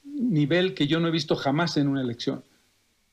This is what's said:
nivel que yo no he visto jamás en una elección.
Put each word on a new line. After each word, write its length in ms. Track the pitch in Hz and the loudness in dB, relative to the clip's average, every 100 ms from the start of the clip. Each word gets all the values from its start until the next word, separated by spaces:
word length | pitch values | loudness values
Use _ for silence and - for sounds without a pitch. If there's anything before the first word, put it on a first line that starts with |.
nivel 680 | 285 294 247 156 143 175 185 | -12 -4 0 2 4 2 0
que 140 | 190 143 | 0 0
yo 120 | 160 | 2
no 100 | 165 | 0
he 20 | |
visto 260 | 160 151 170 | 0 -2 -2
jamás 400 | 135 147 170 151 | 0 0 0 0
en 120 | 143 | 0
una 120 | 139 | 0
elección. 420 | 127 117 - 135 - _ _ _ _ _ _ | -4 -4 -6 -6 -10 _ _ _ _ _ _